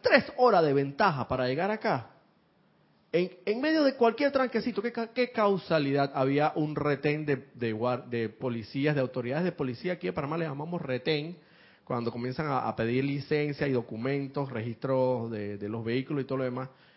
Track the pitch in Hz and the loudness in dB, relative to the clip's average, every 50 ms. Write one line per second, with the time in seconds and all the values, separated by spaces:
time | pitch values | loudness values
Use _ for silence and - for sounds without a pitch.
0 | - 466 330 247 - - - - 247 240 202 175 165 147 135 139 139 139 139 - | 2 6 6 6 4 4 0 4 6 6 6 6 6 6 4 2 2 0 0 2
1 | 214 190 151 131 117 - 131 127 127 127 131 156 185 202 220 220 - 220 156 123 | 2 2 2 0 -2 -2 -2 -2 0 0 0 0 -2 -2 -2 -2 0 0 0 0
2 | 113 - - _ _ _ _ _ _ _ _ _ _ _ _ _ _ _ _ _ | -2 -8 -18 _ _ _ _ _ _ _ _ _ _ _ _ _ _ _ _ _
3 | _ _ - 170 180 180 - - - 196 214 240 277 311 320 320 294 269 269 - | _ _ 0 0 0 0 -4 -8 -4 -2 -2 0 2 2 4 4 4 4 4 4
4 | 240 226 214 - 285 277 285 262 262 240 - 220 - 247 202 196 214 240 233 233 | 4 4 4 4 2 2 2 2 0 0 0 -2 -2 -2 -2 -2 -4 -4 -4 -4
5 | 226 226 - 247 247 247 - 233 208 202 196 170 - - 165 156 143 139 139 143 | -8 -4 -2 -2 -2 0 2 2 4 4 4 2 2 2 2 2 2 2 2 2
6 | 139 139 143 139 131 135 139 143 147 151 - 165 151 151 147 147 143 147 139 135 | 2 2 2 0 2 2 4 4 2 2 2 0 -2 -2 -2 0 0 0 0 0
7 | - 147 147 156 151 147 139 131 - - - 120 120 113 110 107 123 123 123 123 | 0 0 0 0 0 -2 -2 -2 -4 -10 -8 -4 -4 -2 -2 0 0 0 -2 -2
8 | - 123 120 117 113 107 - - 135 127 117 113 107 - - 139 139 151 147 139 | -4 -4 -4 -2 -2 -4 -4 -6 -6 -4 -4 -6 -8 -6 -4 0 0 2 2 2
9 | 127 120 - 135 117 120 135 160 185 180 170 - 143 127 120 - - 175 180 - | 0 -2 -2 -4 -4 -2 -2 -2 -2 -2 -2 -2 -4 -4 -4 -4 -4 -6 -6 -4
10 | 180 180 175 170 139 143 160 175 165 151 139 143 151 170 175 165 - 131 127 123 | -4 -4 -4 -2 -4 -2 -2 -2 -4 -4 -4 -6 -6 -6 -6 -6 -4 -4 -4 -2
11 | - 151 156 147 147 170 180 - - _ _ - - - - _ _ - 131 120 | 0 0 0 0 -2 -6 -10 -14 -18 _ _ -20 -20 -20 -20 _ _ -4 -4 -2
12 | 117 113 113 117 120 127 131 - 156 147 135 123 113 110 110 - 113 117 123 131 | -2 -2 -4 -4 -6 -6 -4 -4 -2 -2 0 0 0 -2 -2 -2 0 0 2 0
13 | 135 139 139 139 - - 151 147 147 147 139 - 147 139 131 123 110 - 113 110 | 0 0 -2 -4 -2 -2 0 0 0 -2 -2 -2 -2 0 0 0 -2 -4 -6 -4
14 | 120 135 139 139 139 131 135 147 139 131 123 110 110 120 113 - - 131 135 131 | -2 -2 -2 -2 -4 -4 -4 -6 -6 -4 -4 -6 -6 -6 -8 -6 -2 0 0 2
15 | 127 127 127 120 117 113 113 104 101 101 104 101 101 104 110 113 110 117 120 131 | 2 2 0 0 -2 -4 -6 -6 -6 -6 -6 -6 -6 -6 -6 -4 -2 -2 -2 -2
16 | 131 - 151 139 131 135 135 135 131 127 123 127 131 131 - _ - - _ | -2 -2 -4 -4 -2 -2 -2 -2 -2 -2 -4 -6 -8 -10 -12 _ -20 -20 _